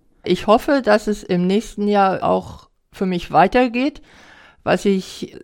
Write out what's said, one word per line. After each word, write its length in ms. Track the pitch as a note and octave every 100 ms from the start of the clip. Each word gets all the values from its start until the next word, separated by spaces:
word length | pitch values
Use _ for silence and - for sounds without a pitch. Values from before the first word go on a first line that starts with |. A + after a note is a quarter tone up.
| _ _ -
Ich 220 | F#3 -
hoffe, 340 | A3+ - C#4
dass 240 | A#3+ G#3+ -
es 160 | G#3
im 240 | - F3+ F3+
nächsten 400 | G3+ - - G#3
Jahr 360 | G#3 G3 F3
auch 440 | - F#3 - - - _ _
für 140 | - F#3+
mich 260 | F3 -
weitergeht, 680 | D3+ F#3+ B3 B3+ A#3+ C#4 - - - - - - _
was 200 | - F3+
ich 540 | G3+ F#3+ - - - -